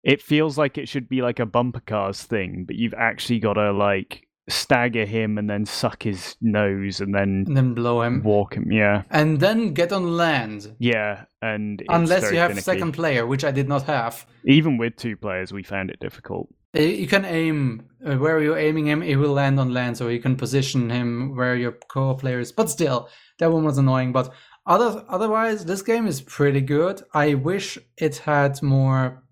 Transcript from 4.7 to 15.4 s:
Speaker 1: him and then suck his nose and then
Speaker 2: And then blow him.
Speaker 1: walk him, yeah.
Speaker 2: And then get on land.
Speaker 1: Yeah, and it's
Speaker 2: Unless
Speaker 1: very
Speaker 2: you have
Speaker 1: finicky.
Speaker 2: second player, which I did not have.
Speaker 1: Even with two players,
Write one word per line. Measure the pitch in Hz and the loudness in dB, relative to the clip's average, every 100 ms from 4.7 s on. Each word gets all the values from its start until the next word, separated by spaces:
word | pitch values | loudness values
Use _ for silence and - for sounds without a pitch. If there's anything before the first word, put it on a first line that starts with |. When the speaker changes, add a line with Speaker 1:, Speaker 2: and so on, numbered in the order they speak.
| 127 120 117 104 | 2 2 -2 -2
Speaker 1:
him | 113 110 104 | -2 -2 -2
and | 104 | -2
then | 101 | -4
suck | 107 - 117 - | -4 -2 -4 -2
his | 110 92 - - | -6 -6 -10 -2
nose | 113 104 101 98 98 92 | 0 2 2 0 -4 -4
and | 101 | -2
then | 101 98 95 98 | 0 2 0 2
Speaker 2:
And | 135 | 2
then | 127 | 2
blow | 117 120 120 | 2 0 2
him. | 113 123 | 0 0
Speaker 1:
walk | 104 104 101 - | 2 2 2 -4
him, | - | 0
yeah. | 107 104 101 - | 2 4 2 0
Speaker 2:
And | 151 156 151 | 2 2 4
then | 185 220 220 | 2 2 0
get | 151 170 | 0 0
on | 196 175 170 | 0 -2 0
land. | 170 143 110 104 104 113 | 2 0 -2 -10 -14 -2
Speaker 1:
Yeah, | 120 113 104 101 - _ | 0 0 -2 -6 -14 _
and | 113 107 104 101 | -6 -4 -6 -6
it's | - | 0
Speaker 2:
Unless | 170 165 185 | 0 4 2
Speaker 1:
very | 107 | 2
Speaker 2:
you | 170 | 2
have | 175 | 2
Speaker 1:
finicky. | 196 | 0
Speaker 2:
second | 185 185 170 | -2 -2 -2
player, | 147 165 127 | -2 0 0
which | 117 135 | 0 -2
I | 151 | 0
did | 135 139 | -2 0
not | 143 | -2
have. | 135 139 117 - - _ | -2 -2 -4 -8 -20 _
Speaker 1:
Even | - 147 160 123 | 6 6 6 0
with | 117 - | -2 -4
two | 120 101 | -8 -6
players, | 107 92 | -6 -6